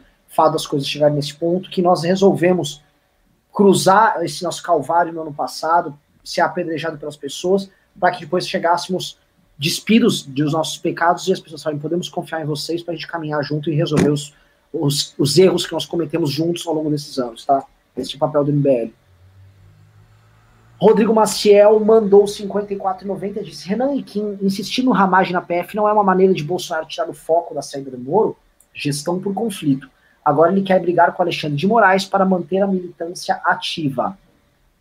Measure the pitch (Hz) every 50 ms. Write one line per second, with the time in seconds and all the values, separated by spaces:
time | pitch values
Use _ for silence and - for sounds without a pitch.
0 | _ _ _ _ _ _ - - 160 156 151 151 - - 160 143 139 - - 147
1 | 151 147 147 143 143 - - - 170 170 175 180 180 - - 196 175 180 180 151
2 | 160 170 190 190 190 196 156 139 165 180 180 175 147 - - - _ _ _ _
3 | _ _ _ _ _ _ _ _ _ _ - - 202 196 180 139 127 185 190 208
4 | 226 220 - 165 170 151 147 - 180 165 156 - - - 170 151 131 - 165 170
5 | 175 160 170 160 160 156 147 156 135 127 - - - 160 165 175 170 156 151 _
6 | _ _ _ _ - - - 185 170 156 - 185 170 160 165 143 151 165 160 147
7 | 151 151 147 - - 139 - - - 180 190 196 190 - _ _ _ _ _ -
8 | 185 180 180 - 170 147 180 180 - - - 185 - 165 175 170 - - 185 165
9 | 143 - - _ _ _ _ _ _ _ _ - 139 170 - - - - 214 233
10 | 240 208 143 - - 139 131 135 151 147 147 160 151 - - - - 165 - -
11 | 170 170 180 175 - 180 185 180 - - 165 147 - 160 151 143 147 151 165 180
12 | 170 - - 180 151 - 165 160 156 147 151 147 - - 165 170 - - 165 156
13 | - - - 170 156 151 147 151 143 - 151 151 147 175 151 147 170 147 151 147
14 | 143 143 147 143 - - _ _ _ _ _ _ _ _ - 160 156 143 143 -
15 | - - _ - 151 143 143 170 190 175 170 180 - - 165 156 - - 180 170
16 | 160 151 165 165 165 143 143 151 165 170 170 170 - 170 156 156 156 151 151 147
17 | 147 - - 135 123 117 113 - - - 139 139 - - _ _ _ _ - 123
18 | 131 - - - 156 147 151 147 143 147 143 143 139 139 131 120 113 113 - _
19 | _ _ _ _ _ - _ _ - - _ _ _ - _ _ - _ _ _
20 | _ _ _ _ _ _ _ _ _ _ _ _ _ _ _ - 170 214 220 190
21 | 226 196 220 220 214 202 - - - 208 202 202 202 208 220 214 214 214 226 226
22 | 214 196 196 202 208 202 - - 208 190 196 202 202 202 196 196 - 190 185 -
23 | 190 202 190 160 180 208 208 220 180 147 143 - - 170 208 226 254 285 285 247
24 | 190 - - 202 208 208 202 196 196 196 196 - - - - - 254 262 208 180
25 | 196 185 185 190 185 175 175 175 170 - 175 175 175 - - 214 208 208 208 214
26 | 202 190 185 185 190 190 185 151 147 147 147 139 - - 170 160 156 - - -
27 | 160 165 143 - - - 160 170 170 - 156 143 139 - - 139 135 135 127 123
28 | 123 131 160 208 214 - - _ _ _ _ _ _ _ - - - 147 147 147
29 | - 175 175 185 196 202 196 202 226 226 190 - 170 147 135 135 - - _ _
30 | _ _ _ _ - 151 147 147 160 170 196 196 190 - 185 185 170 175 165 165
31 | 170 180 185 - 180 127 - - - 156 147 143 175 202 226 240 208 185 190 196
32 | 196 - - 196 190 190 190 180 170 - 185 190 202 196 190 180 175 170 - -
33 | 170 170 185 - - - 185 - - 170 180 180 - - - 175 156 139 123 120
34 | 107 95 - _ _ _ _ _ _ _ _ _ _ _ _ _